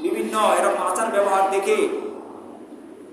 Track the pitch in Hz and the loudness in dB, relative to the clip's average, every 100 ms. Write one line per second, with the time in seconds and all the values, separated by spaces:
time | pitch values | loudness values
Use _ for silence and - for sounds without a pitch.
0 | 170 220 214 220 214 180 - - - 220 | -4 -2 -2 2 4 4 2 2 0 0
1 | 226 196 202 190 190 196 214 208 147 - | 0 2 4 4 4 2 2 2 2 0
2 | - - - - - - - - - - | -6 -10 -12 -16 -16 -16 -18 -18 -18 -18
3 | - | -18